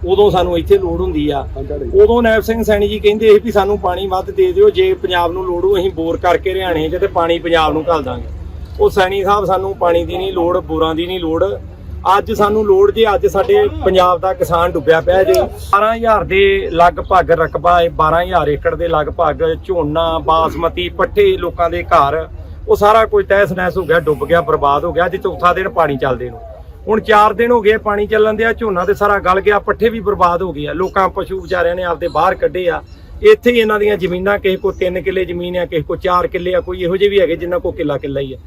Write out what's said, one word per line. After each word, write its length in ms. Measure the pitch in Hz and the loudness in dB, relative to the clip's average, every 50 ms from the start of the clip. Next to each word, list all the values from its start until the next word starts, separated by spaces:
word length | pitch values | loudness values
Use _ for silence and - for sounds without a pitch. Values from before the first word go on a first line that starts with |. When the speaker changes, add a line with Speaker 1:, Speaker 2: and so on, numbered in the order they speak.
| - | 0
Speaker 1:
ਉਦੋਂ 240 | 170 190 202 208 208 | 0 4 4 4 4
ਸਾਨੂੰ 260 | 190 190 175 180 175 | 4 2 0 0 0
ਇੱਥੇ 200 | 170 170 - 202 | -2 2 2 2
ਲੋੜ 220 | 196 190 175 170 170 | 2 2 -2 -2 -2
ਹੁੰਦੀ 280 | 185 185 170 151 147 147 | -4 -2 -2 -2 -2 -2
ਆ। 100 | 143 139 | -2 -4
Speaker 2:
ਹਾਂ, 240 | 135 - - 139 135 | -6 -8 -10 -10 -8
ਤੁਹਾਡੇ 260 | 135 147 143 135 - - 190 | -8 -8 -8 -8 0 4 4
Speaker 1:
ਉਦੋਂ 200 | 208 214 233 240 240 | 6 6 4 2 2
ਨਾਇਬ 200 | 226 220 220 190 | 2 2 2 0
ਸਿੰਘ 200 | - 226 233 220 | -2 -2 -2 0
ਸੈਣੀ 240 | 202 214 202 208 | 0 2 2 2
ਜੀ 120 | 202 208 208 | 0 -2 2
ਕਹਿੰਦੇ 340 | 180 208 208 220 226 220 208 | 2 2 2 4 4 6 6
ਸੀ 60 | 208 | 6
ਵੀ 120 | - 233 | 4 2
ਸਾਨੂੰ 260 | 202 208 190 196 208 202 | 0 0 0 0 -2 -2
ਪਾਣੀ 280 | 196 185 180 175 196 | -2 -2 -2 -2 -4
ਵੱਧ 220 | 196 185 185 185 202 | -2 -2 -4 -4 -4
ਦੇ 200 | 185 190 185 185 | 0 2 2 2
ਦਿਓ, 180 | 175 185 208 214 | 4 4 4 4
ਜੇ 240 | 196 180 190 190 190 | 4 4 2 2 0
ਪੰਜਾਬ 380 | 185 - 180 180 175 175 170 | -2 -2 -2 0 0 0 0
ਨੂੰ 120 | 170 185 185 | -2 -4 -4
ਲੋੜ 180 | 185 175 175 175 | -4 -4 -2 0
ਹੋਊ 120 | 190 202 | 0 0
ਅਸੀਂ 140 | 190 175 190 | 2 0 -2
ਬੋਰ 260 | 175 160 165 165 170 | -4 -4 -4 -4 -4
ਕਰਕੇ 340 | - - 180 170 156 - 196 | 0 0 0 0 2 0 -2
ਹਰਿਆਣੇ 360 | 185 190 190 185 170 156 156 160 | -4 -2 -2 -2 -2 -2 -2 -4
'ਚ 60 | 170 | -2
ਤੇ 120 | 180 196 | -2 -2
ਪਾਣੀ 320 | 190 - 185 170 165 170 170 | -2 0 -2 0 0 -2 -2
ਪੰਜਾਬ 340 | 160 170 170 165 156 156 151 | 0 0 0 2 2 0 -2
ਨੂੰ 100 | 156 160 | -2 -2
ਘੱਲ 200 | 165 170 156 135 | 0 -2 -2 -2
ਦਾਂਗੇ। 240 | 127 123 120 117 - - - - - - - - - - - | -6 -8 -8 -10 -10 -12 -12 -12 -14 -14 -14 -14 -14 -4 0
ਉਹ 100 | 208 208 | 0 2
ਸੈਣੀ 340 | - 202 185 185 196 196 190 | 4 2 0 2 0 -2 0
ਸਾਹਿਬ 220 | 185 202 208 196 | 2 0 2 2
ਸਾਨੂੰ 300 | 165 190 185 190 190 196 | 0 0 -2 -2 -4 -6
ਪਾਣੀ 280 | 190 180 175 170 170 170 | -2 0 0 2 0 0
ਦੀ 120 | 160 175 | -2 -6
ਨਹੀਂ 140 | 180 190 190 185 | -6 -6 -4 -2
ਲੋੜ, 240 | 180 170 170 175 185 | -2 0 0 0 -2
ਬੋਰਾਂ 340 | 175 - 160 156 160 160 160 | -2 -4 -2 -2 -2 -2 -2
ਦੀ 120 | 156 175 | -4 -4
ਨਹੀਂ 120 | 175 185 180 | -4 -4 -6
ਲੋੜ। 240 | 160 160 160 165 175 202 202 - - - - - - - - - - 180 185 | -4 -2 0 0 0 -2 -2 -6 -10 -14 -16 -16 -14 -14 -14 -6 0 2 2
ਅੱਜ 140 | 202 170 175 | 2 2 -2
ਸਾਨੂੰ 340 | 220 - 208 208 208 214 220 | -2 0 0 0 2 0 2
ਲੋੜ 260 | 208 190 190 202 202 | 4 4 6 6 4
ਜੇ 140 | 202 220 226 220 196 | 4 2 2 2 2
ਅੱਜ 100 | 180 185 | 2 0
ਸਾਡੇ 400 | 196 165 196 185 196 202 208 208 202 - - 190 | 0 0 0 2 2 4 4 4 2 -2 -2 -2
ਪੰਜਾਬ 340 | 190 185 185 180 180 180 170 | 2 4 4 4 4 2 2
ਦਾ 140 | 185 190 190 | 0 -2 -2
ਕਿਸਾਨ 380 | 180 175 - 170 170 170 180 | -2 -2 0 0 0 0 0
ਡੁੱਬਿਆ 300 | 175 170 131 151 160 160 | 0 -2 2 4 2 2
ਪਿਆ 220 | 160 170 180 190 190 | 4 2 2 2 4
ਜੇ। 180 | - - 359 196 196 - - - - | 4 4 2 2 -2 -6 -14 -4 0
ਬਾਰਾਂ 220 | - 202 208 220 233 | 2 2 2 2 0
ਹਜ਼ਾਰ 280 | 226 226 226 220 202 170 | 0 2 2 2 2 2
ਦੇ 460 | 143 185 196 196 196 196 196 190 165 165 | 0 0 2 2 2 2 0 -2 -4 2
ਲਗਭਗ 580 | 165 170 175 165 160 175 - 196 180 - 143 | 4 4 4 2 0 -4 0 2 2 4 2
ਰਕਬਾ 480 | 165 160 165 147 - 170 147 175 175 175 | 2 2 0 -2 -2 -2 0 2 4 4
ਹੈ, 100 | 170 170 | 2 0
ਬਾਰਾਂ 340 | 147 139 156 156 156 170 180 | 0 0 0 2 2 0 0
ਹਜ਼ਾਰ 240 | 180 185 175 151 | 0 0 0 0
ਏਕੜ 280 | 143 147 139 - 170 160 | 0 -2 -2 -2 -4 -4
ਦੇ 120 | 151 170 | -2 -4
ਲਗਭਗ 560 | 170 160 151 151 147 - - 170 151 147 131 160 160 160 156 - | -2 -2 -2 -2 -4 -2 -2 -2 -2 0 0 -2 -2 -2 -4 -4
ਝੋਨਾ, 440 | - 190 170 160 147 151 160 165 165 160 160 | -4 -2 -2 -2 -2 -2 -2 0 0 -2 -2
ਬਾਸਮਤੀ, 680 | 143 151 160 165 165 156 139 151 170 165 - 175 180 170 | 0 0 2 2 2 0 -2 -2 -4 -4 -4 -4 -8 -8
ਪੱਠੇ, 360 | - - 185 175 - 202 208 196 185 | -4 -4 -4 -2 2 2 2 2 2
ਲੋਕਾਂ 320 | 180 175 170 160 - 175 170 | 0 -2 -6 -4 -2 -2 -2
ਦੇ 140 | 170 175 170 | -2 -4 -2
ਘਰ, 440 | - 185 160 143 139 143 160 160 156 - - - - - - - | 2 4 4 4 4 0 -4 -6 -8 -12 -16 -16 -16 -16 -14 0
ਉਹ 80 | - 220 | 0 2
ਸਾਰਾ 300 | - 202 202 220 226 220 | 4 4 4 4 4 2
ਕੁਝ 200 | 214 214 202 196 | 2 2 0 2
ਤਹਿਸ 260 | 196 202 196 208 160 | 2 2 2 2 0
ਨਹਿਸ 260 | 185 185 180 180 170 | 0 -4 -4 -2 -2
ਹੋ 60 | 185 185 | -4 -2
ਗਿਆ, 160 | 139 160 170 | 0 0 0
ਡੁੱਬ 260 | 160 156 151 127 143 | 2 0 -2 -2 0
ਗਿਆ, 160 | 131 165 170 | 2 2 2
ਬਰਬਾਦ 440 | 165 160 156 147 147 143 143 147 147 | 2 2 0 2 2 2 2 2 0
ਹੋ 60 | 175 156 | -2 0
ਗਿਆ। 120 | 156 175 | 0 0
ਅੱਜ 100 | 180 170 | 0 -2
ਚੌਥਾ 380 | 190 180 190 165 139 175 175 175 | -4 -4 -6 -6 2 2 2 2
ਦਿਨ 160 | 175 190 196 | 2 -2 -4
ਪਾਣੀ 280 | - 185 165 147 143 | 0 0 0 0 0
ਚੱਲਦੇ 320 | 127 151 139 127 120 123 123 | -2 -2 -4 -4 -4 -6 -12
ਨੂੰ, 100 | 117 107 - - - - - - - - - | -12 -14 -18 -18 -18 -20 -20 -20 -20 -16 -4
ਹੁਣ 120 | - 214 220 | -2 -2 -2
ਚਾਰ 320 | - - 214 208 208 214 214 | 2 4 4 6 6 4 4
ਦਿਨ 180 | 190 233 233 | 0 0 2
ਹੋ 80 | 247 240 | 2 2
ਗਏ 160 | 202 202 220 | 4 2 0
ਪਾਣੀ 280 | 220 - 214 202 208 208 | 2 0 -2 -2 -2 -2
ਚੱਲਣ 260 | 196 214 220 214 214 214 | 0 2 2 2 2 0
ਦਿਆ, 200 | 208 226 226 220 | 0 -2 -2 -2
ਝੋਨਾ 320 | - 233 220 190 175 175 | -2 -4 -4 -2 -2 0
ਤੇ 80 | 180 202 | 0 0
ਸਾਰਾ 240 | - 202 208 208 196 | 2 2 2 2 2
ਗਲ 220 | 165 180 185 190 | 2 0 0 2
ਗਿਆ, 180 | 190 202 208 202 | 2 2 0 0
ਪੱਠੇ 300 | 202 214 202 - 202 233 | 0 -2 -4 0 0 -2
ਵੀ 100 | 220 226 | -2 -2
ਬਰਬਾਦ 420 | 190 202 202 175 180 175 170 175 | -4 -4 0 2 2 2 2 0
ਹੋ 100 | 190 180 156 | -4 -4 -6
ਗਏ 120 | 143 147 | -8 -8
ਆ। 60 | 147 147 | -8 -4
ਲੋਕਾਂ, 340 | 160 185 190 - 202 190 180 | -4 -4 -2 0 0 0 0
ਪਸ਼ੂ 300 | - 202 180 160 190 190 | -2 -4 -8 -6 -8 -10
ਵਿਚਾਰਿਆਂ 340 | 175 156 185 180 175 170 175 | -6 -4 -2 0 0 0 -2
ਨੇ 80 | 180 185 | -2 -2
ਆਪਦੇ 240 | 175 170 147 170 | -4 -4 -4 -4
ਬਾਹਰ 280 | 165 139 151 160 185 175 | -4 -2 0 0 0 0
ਕੱਢੇ 320 | - 180 160 143 185 185 175 | 0 -2 -4 -2 -2 -4 -2
ਆ। 120 | 156 151 - - - - - - - - | -4 -4 -8 -12 -20 -20 -20 -18 -16 2
ਇੱਥੇ 300 | - 208 220 214 - 240 | 6 6 6 6 4 2
ਹੀ 80 | 247 233 | 2 2
ਇਹਨਾਂ 200 | 220 214 214 208 | 2 2 0 0
ਦੀਆਂ 180 | 208 208 208 | 2 0 0
ਜ਼ਮੀਨਾਂ, 400 | 185 170 175 175 180 185 202 202 196 | 0 -2 -4 -4 -2 0 -2 -2 0
ਕਿਸੇ 180 | - 196 185 | 0 -2 -2
ਕੋ 140 | 185 - 190 | 0 -2 -4
ਤਿੰਨ 300 | 180 - 190 180 180 185 | -2 -2 -4 -4 -4 -4
ਕਿੱਲੇ 240 | 151 190 185 190 185 | -4 -4 -2 -2 -4
ਜ਼ਮੀਨ 320 | 180 175 175 175 175 180 | -4 -6 -8 -6 -6 -4
ਆ, 80 | 180 175 | -4 -4
ਕਿਸੇ 180 | 170 - 160 147 | -2 -4 -6 -4
ਕੋ 120 | - 180 | -4 -8
ਚਾਰ 320 | 156 - 185 180 175 175 | -4 -2 0 0 0 0
ਕਿੱਲੇ 260 | 170 - 180 180 180 185 | 0 -4 -6 -4 -2 -4
ਆ, 60 | 175 | -4
ਕੋਈ 200 | 160 175 180 185 180 | -4 -4 -8 -6 -4
ਇਹੋ 140 | 170 185 | -4 0
ਜਿਹੇ 120 | 196 202 202 | 0 0 2
ਵੀ 100 | 196 196 | 4 2
ਹੈਗੇ 140 | 185 151 165 | 2 2 0
ਜਿਨ੍ਹਾਂ 240 | 156 170 175 180 175 | -4 -4 -4 -6 -4
ਕੋ 120 | - 180 | -4 -6
ਕਿੱਲਾ 260 | - - 165 147 143 | -6 -4 -4 -4 -4
ਕਿੱਲਾ 240 | 131 - 143 139 139 | -4 -6 -6 -6 -6
ਹੀ 120 | 139 131 127 | -6 -8 -10
ਆ 40 | 120 - | -16 -18